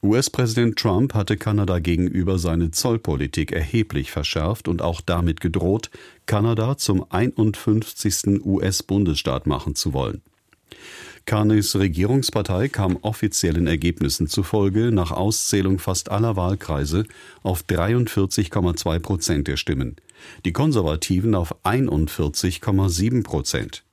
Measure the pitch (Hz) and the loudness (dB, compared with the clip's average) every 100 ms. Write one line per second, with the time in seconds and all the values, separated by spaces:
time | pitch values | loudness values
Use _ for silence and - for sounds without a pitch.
0 | 101 113 - - 123 110 117 113 110 92 | 4 2 2 0 0 4 2 2 2 2
1 | 131 110 98 104 - 104 98 90 82 82 | 2 0 0 0 0 0 2 0 2 2
2 | 90 - 90 95 85 82 85 - 127 117 | 2 0 0 0 0 0 0 0 0 0
3 | - 73 69 - 80 85 78 117 107 71 | 0 -2 -2 -2 -2 -2 -2 -2 0 -2
4 | 69 - 73 - 78 110 - 85 82 85 | -4 -6 -4 -2 -2 -2 -2 -2 -2 -4
5 | - 87 87 78 87 87 85 107 - - | -2 0 0 0 -2 0 2 0 -2 -16
6 | - - - 107 110 113 113 139 - 95 | -20 -18 -2 0 2 2 0 -2 0 0
7 | - 90 120 - 110 104 - 110 110 - | 0 0 0 2 0 2 0 0 0 -4
8 | 104 98 - 98 - 95 95 98 - 98 | -2 0 2 0 2 0 0 -2 0 0
9 | 95 73 - 65 71 67 - 73 - 67 | 2 0 0 -2 0 -2 -2 -4 -2 -2
10 | 60 50 _ _ _ _ _ - - - | -2 -6 _ _ _ _ _ -20 -20 -18
11 | - - - 107 107 107 101 101 98 80 | -20 -16 -2 2 4 4 4 2 2 2
12 | 98 135 123 110 98 92 123 - 98 90 | 2 2 2 -2 0 0 0 0 0 0
13 | 107 110 107 - 90 80 87 82 85 82 | -2 -2 -2 0 0 2 2 2 0 0
14 | 71 - 80 - 95 107 98 98 120 107 | -2 -2 -2 -2 -2 2 2 2 2 2
15 | 85 - 98 110 - 101 95 95 - 92 | 0 -2 -2 0 0 0 2 0 0 -4
16 | - 101 117 101 90 98 - 76 73 85 | -2 -2 0 0 0 -2 -2 -2 0 0
17 | 110 - - - 98 90 - 85 90 120 | -2 -8 -20 -8 -4 -4 -2 0 2 2
18 | 117 - 98 - 101 - 90 85 - 82 | 0 0 0 0 -2 0 0 0 -2 -2
19 | - 92 - 78 71 69 - 71 62 - | -2 -4 0 -2 -2 -4 -2 -2 -4 -8
20 | _ - - - 92 82 151 127 82 78 | _ -20 -20 -8 -6 0 2 2 2 -2
21 | - 92 110 104 85 - - 120 135 76 | 0 0 2 2 0 -4 -2 0 0 0
22 | 78 - 76 - 92 85 - 95 95 82 | -2 0 -2 0 -2 -2 -2 2 2 2
23 | 107 123 - 78 65 65 50 - _ | 0 2 0 -2 -2 -4 -4 -12 _